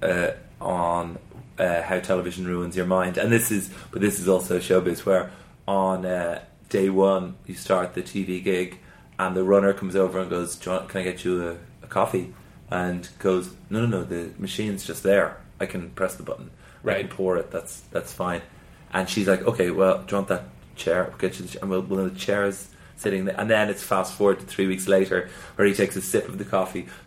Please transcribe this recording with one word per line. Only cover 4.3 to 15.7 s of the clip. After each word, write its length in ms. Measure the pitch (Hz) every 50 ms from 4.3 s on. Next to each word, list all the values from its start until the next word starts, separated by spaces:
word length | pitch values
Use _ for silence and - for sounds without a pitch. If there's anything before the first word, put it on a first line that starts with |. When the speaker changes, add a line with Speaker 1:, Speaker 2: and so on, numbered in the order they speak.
| 95 90 - - 92 90
Speaker 1:
showbiz, 460 | 90 - 92 92 87 87 82 - -
where 260 | 98 95 92 90 92 - - - - - - -
on, 400 | - 98 98 95 95 92 92 92
uh, 340 | 90 90 90 87 85 82 - - - - - - -
day 200 | - 101 95 98
one 460 | 95 95 95 98 95 95 92 90 - - -
you 80 | - 92
start 400 | - - - 95 92 90 90 -
the 80 | 90 90
T 200 | - - 101 95
V 180 | 92 92 92
gig, 380 | 92 98 92 90 92 90 - - - - - - - - - -
and 180 | 92 92 92
the 80 | 92 92
runner 280 | 92 98 98 98 98 98
comes 220 | - 101 92 87
over 220 | 95 95 90 90 95
and 80 | 92 85
goes, 280 | 87 87 87 85 -
"Do 140 | - - 92
you 60 | 92
want, 120 | 92 - -
can 120 | - 95
I 40 | 90
get 200 | 92 90 - -
you 240 | 92 92 90 87 85
a, 80 | 85 85 - - - - -
a 40 | -
coffee?" 460 | - 95 101 - - 95 90 - - - - - - - - -
And 380 | 90 90 90 90 90 90 87 - - -
goes, 300 | - 98 92 90 90 92 - - - -
"No, 100 | 98 110
no, 60 | 117
no, 180 | 120 107 92 87
the 260 | 90 90 85 85 82 - -
machine's 460 | 95 95 - - 110 107 101 98 -
just 180 | - 82 - -
there. 320 | 98 101 98 85 78 - - - - - -
I 60 | 98
can 240 | -